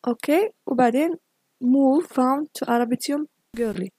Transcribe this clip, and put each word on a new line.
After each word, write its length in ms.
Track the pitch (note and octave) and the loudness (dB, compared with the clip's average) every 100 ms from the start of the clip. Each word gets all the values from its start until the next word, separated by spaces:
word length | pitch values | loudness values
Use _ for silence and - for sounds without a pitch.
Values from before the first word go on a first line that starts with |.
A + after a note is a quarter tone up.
| A#3+ | -4
أوكي، 440 | A#3+ - D#4 G#4+ _ - | -4 0 0 0 _ -6
وبعدين 480 | B3 B3 B3 E4 E4 _ _ _ _ | 0 2 2 0 -4 _ _ _ _
move 420 | B3 C4+ C4+ C#4+ F4+ | 2 4 4 2 0
found 400 | - B3+ C#4 D4+ - | 0 0 0 -4 -8
to 80 | - | -2
Arabitium 600 | A#3+ A#3+ B3 - C#4+ D4+ _ _ - | 0 0 -4 -4 -4 -6 _ _ -6
Girly. 300 | A#3 F#3 F#3+ | -6 -6 -10